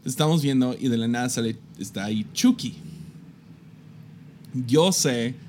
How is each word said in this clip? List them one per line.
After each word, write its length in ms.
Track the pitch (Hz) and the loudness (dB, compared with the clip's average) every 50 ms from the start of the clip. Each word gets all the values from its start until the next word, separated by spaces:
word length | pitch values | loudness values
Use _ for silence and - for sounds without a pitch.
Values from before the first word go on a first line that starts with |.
| - | -8
Estamos 360 | 131 127 - 151 156 170 160 139 | -8 0 2 2 4 4 2 2
viendo 320 | 139 131 127 127 127 - | 2 4 4 2 2 0
y 120 | - - 127 | -2 -2 0
de 80 | 117 | 0
la 100 | 113 113 | 0 0
nada 220 | 117 120 120 123 123 | 0 0 0 -2 -2
sale, 260 | - 120 117 113 110 - - - - - | -2 -2 -2 -2 -4 -6 -12 -20 -14 -12
está 260 | 98 - - 101 98 | -12 -10 -8 -6 -4
ahí 220 | 107 107 107 107 - - | -2 -2 -4 -4 -4 -2
Chucky. 420 | - 240 254 - - 135 110 - - - - - - - - - - - - - - - - - - - - - - - - - - - - - - - - - - - - - 127 123 | 2 4 4 4 2 -4 -10 -10 -10 -16 -16 -16 -16 -18 -18 -18 -20 -20 -20 -20 -20 -20 -20 -20 -20 -20 -20 -20 -20 -20 -20 -20 -20 -20 -20 -20 -20 -20 -20 -20 -20 -18 -8 -6 -6 0
Yo 240 | 117 139 156 175 190 | 4 4 6 6 4
sé 440 | 180 - - 139 123 117 117 123 123 - - | 4 2 0 0 0 0 -2 -2 -4 -8 -16